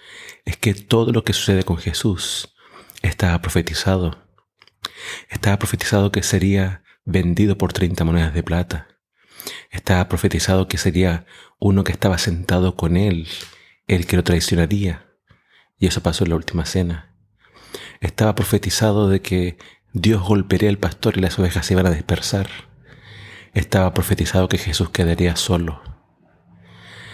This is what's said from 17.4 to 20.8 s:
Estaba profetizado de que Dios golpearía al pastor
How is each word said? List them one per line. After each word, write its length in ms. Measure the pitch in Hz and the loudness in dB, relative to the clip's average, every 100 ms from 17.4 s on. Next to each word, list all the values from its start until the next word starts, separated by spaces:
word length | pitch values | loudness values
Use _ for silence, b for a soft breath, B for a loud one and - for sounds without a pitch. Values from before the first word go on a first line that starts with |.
| B B B B B B | B B B B B B
Estaba 340 | - - 107 | -4 0 2
profetizado 760 | 104 95 101 98 - 110 104 101 | 2 0 0 0 0 2 2 2
de 120 | 95 | 2
que 380 | - 92 90 87 B B _ | 0 -2 -2 -6 B B _
Dios 300 | - 101 110 | 0 2 2
golpearía 480 | 92 101 92 92 104 | 2 2 2 2 2
al 80 | |
pastor 400 | 98 | 0